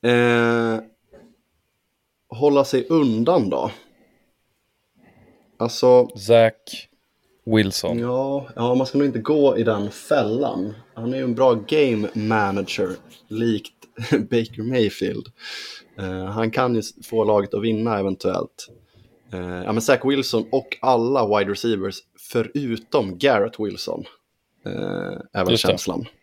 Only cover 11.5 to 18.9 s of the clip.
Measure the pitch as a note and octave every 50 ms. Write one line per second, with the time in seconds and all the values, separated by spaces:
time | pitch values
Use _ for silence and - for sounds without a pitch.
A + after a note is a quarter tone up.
11.5 | A#2+ A2+ G#2 - D3+ D#3 D3 C3+ A#2 G#2+ G#2 G2 - A2+ G#2+ G#2+ A2+ A2 G#2 G2
12.5 | G2 G2+ G2 - - - G2 F2+ F#2 - - - - - _ _ G#2+ A2 A#2 A#2
13.5 | A2 G#2 G#2+ - _ _ - _ _ - A2+ - D3 C#3 - - B2 A#2 A2+ A2+
14.5 | - - A2 A#2 C3 B2+ A2+ G2+ - - - - - A2 - - _ _ - -
15.5 | - - - - - - - _ _ - G2+ F#2 F#2 F#2 F#2 F#2+ G2+ A2 A2+ A2+
16.5 | A2 C#3 C3 B2 A#2+ A2+ G#2 - - - - - - A2+ G#2+ G#2 G#2+ G#2 G2+ G2
17.5 | - G#2 G#2 A2+ A2 G#2+ A2 A#2 A2 G2+ G2 G2 F#2+ - - G2 F#2 F2+ E2 -
18.5 | _ - - - - _ _ _